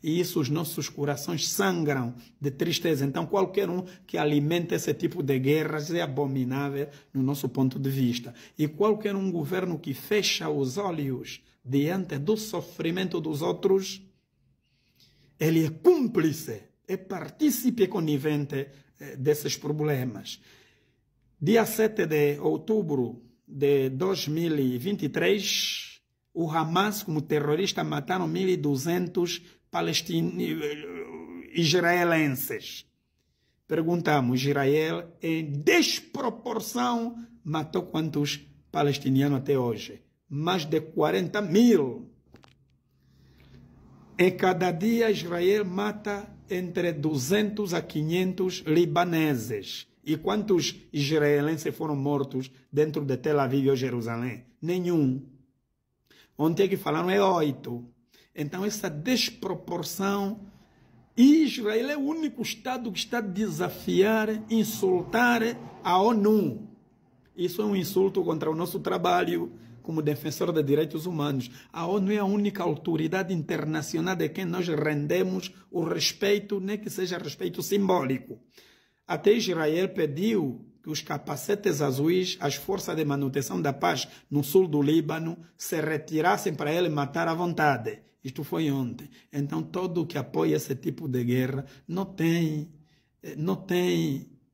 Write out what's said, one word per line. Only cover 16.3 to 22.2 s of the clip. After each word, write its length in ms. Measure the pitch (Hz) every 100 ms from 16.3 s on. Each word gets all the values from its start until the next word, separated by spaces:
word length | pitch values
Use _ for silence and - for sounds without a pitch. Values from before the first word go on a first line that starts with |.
| 139 - 104 - _ -
é 80 | 190
partícipe 880 | - 190 - - 302 - 254 - 185
conivente, 800 | 196 160 147 151 147 143 139 139 - _ _
eh, 180 | 143 135
desses 400 | 131 147 143 -
problemas. 840 | 151 151 151 135 127 101 - - - - _ _ _ _ _ _ _ _
Dia 240 | 151 226 214
sete 400 | - 220 214 170
de 320 | 151